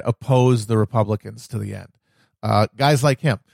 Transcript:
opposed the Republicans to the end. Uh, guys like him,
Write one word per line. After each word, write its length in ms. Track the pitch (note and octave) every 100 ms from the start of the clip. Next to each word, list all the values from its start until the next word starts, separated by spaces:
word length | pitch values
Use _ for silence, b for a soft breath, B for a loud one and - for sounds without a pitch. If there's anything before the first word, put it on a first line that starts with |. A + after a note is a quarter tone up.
| -
opposed 640 | - - B2+ B2+ B2 G#2
the 100 | A2
Republicans 720 | G#2 A#2 G#2 G#2+ G#2+ A2+ -
to 100 | A2
the 160 | G2+
end. 160 | G2+ F2+ _ _ _ _ _
Uh, 240 | G#2+ G#2+ G#2+ -
guys 280 | C#3 D3
like 160 | C#3+ C3+
him, 200 | D3+ G#2 _